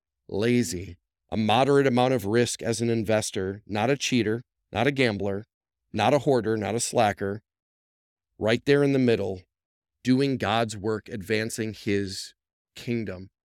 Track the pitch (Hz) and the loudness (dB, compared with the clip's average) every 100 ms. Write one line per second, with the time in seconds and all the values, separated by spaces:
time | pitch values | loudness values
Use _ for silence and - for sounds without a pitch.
0 | _ _ - 98 117 123 110 90 90 87 | _ _ -8 -2 2 2 2 -4 -10 -16
1 | _ _ - 107 107 113 135 143 135 123 | _ _ -8 -2 2 4 4 4 4 4
2 | 127 127 95 117 117 - 113 107 117 113 | 2 2 2 2 2 -2 -4 -2 0 0
3 | 107 110 - 104 95 98 - 104 117 143 | 0 0 0 -4 -6 -6 -6 -2 0 0
4 | - 127 107 117 - _ - 104 127 135 | 0 0 2 -2 -6 _ -8 -2 0 2
5 | 123 101 101 98 - _ _ _ _ 107 | 0 0 -4 -6 -10 _ _ _ _ 0
6 | 107 143 147 123 110 110 98 113 - 131 | 2 2 2 2 2 -2 -2 -4 -2 2
7 | 104 95 98 101 _ _ _ _ _ _ | 2 0 -6 -6 _ _ _ _ _ _
8 | _ _ _ - 107 123 - 143 143 135 | _ _ _ -4 0 0 2 4 4 4
9 | 123 107 101 92 - _ _ _ _ _ | 2 2 -2 -8 -14 _ _ _ _ _
10 | 123 127 139 131 101 113 117 104 104 107 | 0 2 2 0 0 0 -2 -4 -4 -4
11 | - 113 90 110 110 - 110 101 107 101 | -6 -10 -4 -2 -2 -6 -8 -6 -2 -2
12 | 101 95 - _ _ _ _ - - 120 | -2 -8 -14 _ _ _ _ -14 -6 -6
13 | 98 90 95 _ | -6 -10 -16 _